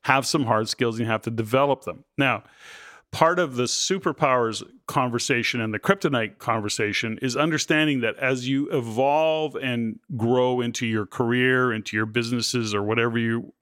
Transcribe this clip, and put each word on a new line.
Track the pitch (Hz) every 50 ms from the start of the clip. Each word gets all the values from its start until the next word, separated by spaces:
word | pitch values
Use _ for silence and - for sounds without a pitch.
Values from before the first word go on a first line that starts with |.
have | - - 135 139 127
some | - - 151 131
hard | 113 110 110 113 107
skills | - - 123 117 113
and | 113 117
you | 113
have | 113 110
to | - 117
develop | 117 113 113 107 123 131 143 143 131 - -
them. | - - - - _ _ -
Now, | 139 131 113 98 - - - - - - - - - - - - _ _
part | - - 160 165 180 180
of | 175 143 123
the | 120 123
superpowers | 120 - - - - 190 190 - 175 143 - 156 135 127 123 117 113 107 101 - - - - _ -
conversation | - 147 127 123 117 117 - - 123 120 113 - - 120
and | 110 110 107
the | 104
kryptonite | - - 196 190 - 160 139 120 110 101 - -
conversation | - 123 113 113 101 104 - - 110 104 101 - - 113 110 -
is | - 131 120 135
understanding | 151 165 156 143 - - 160 151 156 151 143 127
that | 117 113 - -
as | 135 131 135 127 123 131
you | 135 135 147 -
evolve | - 135 117 113 107 117 135 139 143 156 160 160 156 156 156 147 127
and | - 135 127 120 120 117 110 107 - _ - 147 113
grow | 113 117 127 127 127 127 127 123
into | 120 120 113 - 123
your | 113 110 107 101
career, | - - - 123 117 123 127 127 127 127 127 127 123
into | 110 110 101 - 107
your | 107 107 107
businesses | 110 120 117 117 123 120 110 - - 123 113 107 104
or | 101 101
whatever | 104 113 117 117 120 113 117
you | 117 113 113 117 - - - _